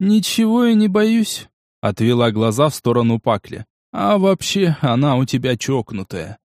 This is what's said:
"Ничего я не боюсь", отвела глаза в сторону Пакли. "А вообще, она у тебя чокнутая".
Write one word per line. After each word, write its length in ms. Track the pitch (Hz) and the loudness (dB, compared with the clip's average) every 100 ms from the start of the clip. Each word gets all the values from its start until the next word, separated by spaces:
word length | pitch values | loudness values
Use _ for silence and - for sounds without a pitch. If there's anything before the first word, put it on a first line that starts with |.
"Ничего 640 | 196 214 180 - 220 233 240 | 0 0 0 0 0 2 2
я 80 | |
не 140 | 220 214 | 2 2
боюсь", 600 | 202 220 226 214 - - _ _ _ | 2 2 0 -2 -6 -16 _ _ _
отвела 500 | 113 95 113 120 117 | -4 0 0 2 2
глаза 380 | 107 113 110 147 | 2 0 2 0
в 60 | |
сторону 440 | - 120 120 117 113 | 0 0 2 2 0
Пакли. 460 | - 104 - - - _ _ | 0 -2 -4 -16 -16 _ _
"А 260 | - 202 208 | -4 0 2
вообще, 580 | 190 190 - 196 180 151 | 2 0 -2 -2 0 0
она 360 | 135 120 143 127 | 0 0 2 0
у 80 | |
тебя 320 | 131 131 127 120 | 0 -2 -2 -4
чокнутая". 800 | - 135 107 107 95 92 80 107 | -2 -4 -4 -12 -10 -10 -12 -16